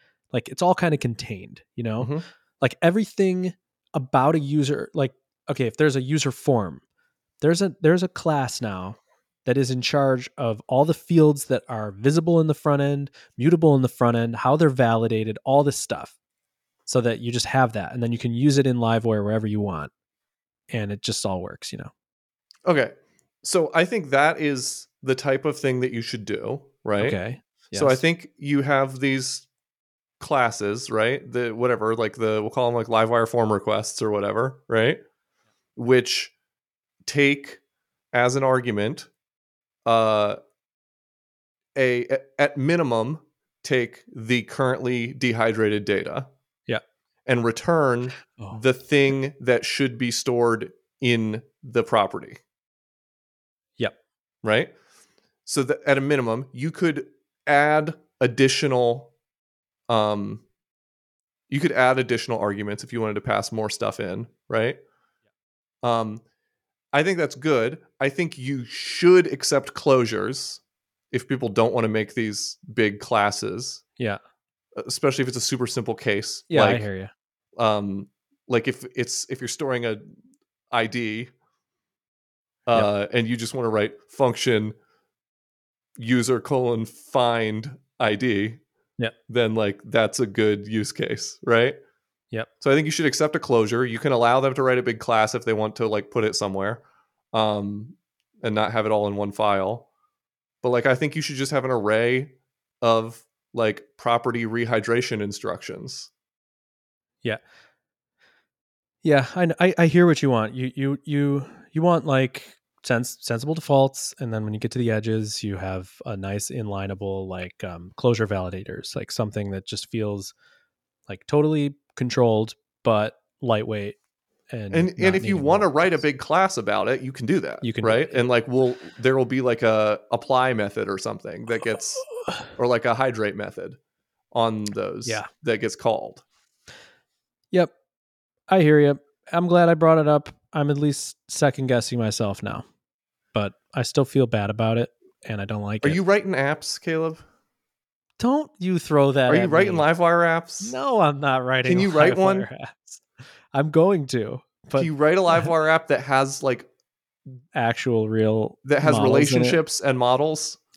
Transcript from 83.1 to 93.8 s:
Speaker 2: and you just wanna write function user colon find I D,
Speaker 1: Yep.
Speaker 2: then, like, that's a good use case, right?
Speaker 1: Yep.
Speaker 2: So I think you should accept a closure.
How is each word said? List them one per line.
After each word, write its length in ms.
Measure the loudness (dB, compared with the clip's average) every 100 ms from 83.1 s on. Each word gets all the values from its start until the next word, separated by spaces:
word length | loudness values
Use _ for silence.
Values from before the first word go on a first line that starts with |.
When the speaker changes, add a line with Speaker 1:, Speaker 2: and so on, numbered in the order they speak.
Speaker 2:
and 140 | -2 -2
you 100 | -2
just 160 | -4
wanna 160 | -4 0
write 240 | 2 0 -2 _
function 640 | 0 0 0 0 0 0 -8 _ _ _ _ _ _ _ _ _ _ _ -14
user 440 | 0 0 2 0
colon 440 | 0 0 0 -2 -4
find 920 | -10 -4 0 2 0 -2 -4 -10 -14 _ -4
I 160 | -2 0
D, 420 | 0 0 -2 -6 _ _ _ -6
Speaker 1:
Yep. 160 | -6 -8 _
Speaker 2:
then, 260 | 0 0 0
like, 260 | -2 -4 -2
that's 340 | 2 2 0
a 60 | -4
good 420 | 0 2 0 -2
use 240 | -4 -4
case, 480 | -6 -6 -6 -8 -10 2
right? 300 | 2 2 -2 _ _ _ _ _
Speaker 1:
Yep. 180 | -10 -10 _
Speaker 2:
So 120 | 2
I 40 | 2
think 100 | 2
you 60 |
should 140 | 0 0
accept 300 | 0 -2 -2
a 40 |
closure. 460 | 0 2 2 0